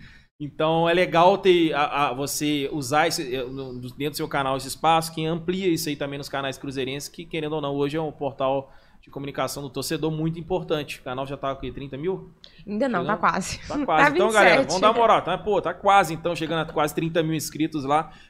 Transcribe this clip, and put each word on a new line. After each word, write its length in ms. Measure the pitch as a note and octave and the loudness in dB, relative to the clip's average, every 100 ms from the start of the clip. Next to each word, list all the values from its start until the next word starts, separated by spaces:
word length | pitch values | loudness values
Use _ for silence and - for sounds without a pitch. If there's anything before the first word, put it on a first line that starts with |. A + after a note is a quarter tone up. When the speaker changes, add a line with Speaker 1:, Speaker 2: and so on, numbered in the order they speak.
| - - _ - | -16 -20 _ -14
Speaker 1:
Então 480 | D3 - D#3 E3 E3+ | -12 -2 0 2 2
é 60 | |
legal 420 | F3 F3+ E3 F3+ G3 | 2 4 6 6 6
ter 340 | F#3+ F3 D#3+ | 6 6 4
a, 380 | C#3+ D3 C#3+ C#3+ | 2 0 0 0
a, 20 | |
você 560 | B2 C#3 - D3 D3 C3+ | 0 -4 -2 -2 -2 -2
usar 360 | D#3 A#2+ D3+ E3 | -4 0 2 2
esse, 260 | E3 C3+ | 0 -4
eh, 80 | B2+ | -4
no, 360 | B2+ C3+ C3+ B2 B2 - | -6 -8 -10 -10 -12 -6
dentro 140 | C#3+ | -6
do 60 | C#3+ | -6
seu 120 | D3+ | -4
canal 280 | D3 C3+ C3+ | -2 0 -2
esse 120 | C3 | -4
espaço, 440 | - D#3 E3 E3 | -2 2 2 0
que 120 | - D#3+ | -4 -4
amplia 400 | E3+ E3 F#3 F#3+ | -4 -2 0 2
isso 200 | D#3 D#3 | 0 -2
aí 80 | C#3+ | -4
também 200 | C#3+ C#3+ | -6 -6
nos 120 | C#3 | -8
canais 280 | C#3 C3+ C3 | -6 -6 -6
cruzeirenses, 520 | C#3 C3+ C3 C#3 C#3+ | -8 -6 -4 -6 -10
que 160 | - | -14
querendo 300 | E3 E3 D3+ | -10 -6 -4
ou 60 | D#3 | -4
não, 140 | C#3+ | -4
hoje 220 | C#3+ C#3+ D#3 | -2 -2 -2
é 40 | |
um 120 | D#3 | -6
portal 600 | - C#3+ B2 C3+ C#3 C3+ - _ - | -6 -8 -2 0 0 -4 -16 _ -20
de 80 | - | -16
comunicação 540 | C#3 C#3+ C3+ C3 C#3+ | -12 -8 -4 -4 -4
do 60 | C#3+ | -8
torcedor 420 | C#3+ C3 D#3+ D#3 | -6 -4 -2 -2
muito 260 | D#3 D#3+ E3 | -2 -2 -4
importante. 600 | D#3+ F3+ D#3+ D#3 C#3+ - | -4 -4 -2 -4 -4 -10
O 20 | |
canal 240 | C3+ B2+ C#3 | -8 -8 -6
já 100 | C#3 | -6
tá 160 | C3+ C3 | -6 -6
com 160 | C3 | -8
trinta 240 | B2+ C#3 C3+ | -10 -12 -6
mil? 340 | E3+ F3+ D#3+ - - - | -4 -6 -8 -20 -20 -20
Speaker 2:
Ainda 240 | - G#3 C4+ | -8 -4 -2
não, 120 | G3 | -2
Speaker 1:
Chegando? 160 | F3+ G#3+ | -2 0
Speaker 2:
tá 40 | F#3+ | 0
quase. 280 | E3+ F#3+ - - | 0 -4 -8 -6
Speaker 1:
Tá 180 | C#4 | -4
quase. 200 | C4 D#3 | 0 4
Speaker 2:
<laughs> 60 | C#4+ | 4
Tá 40 | |
Speaker 1:
Então, 160 | C#4 G#3+ | 4 4
galera, 300 | A3 F#3 E3 | 6 6 6
Speaker 2:
vinte 80 | C4 | 4
e 40 | |
sete. 80 | F3+ | 4
Speaker 1:
vamos 0 | |
dar 120 | G#3+ | 4
moral, 300 | A3+ A3+ F3 | 6 6 6
tá? 140 | C#3+ F3+ | 4 -4
Pô, 220 | A3 F#3+ | 0 0
tá 140 | D#3 | 0
quase, 400 | F3 G3 G3 D#3+ | -2 4 6 6
então, 220 | E3 F3 D#3+ | 0 -4 -2
chegando 240 | D#3+ E3 D#3 | -2 -2 -2
a 40 | |
quase 220 | - G3+ | 0 0
trinta 260 | - D#3+ E3+ | 0 -2 0
mil 140 | D#3+ | 0
inscritos 500 | D#3+ - - D#3 D#3 | 0 -4 -2 -2 -2
lá. 280 | C3+ D3+ - - | 0 0 0 -10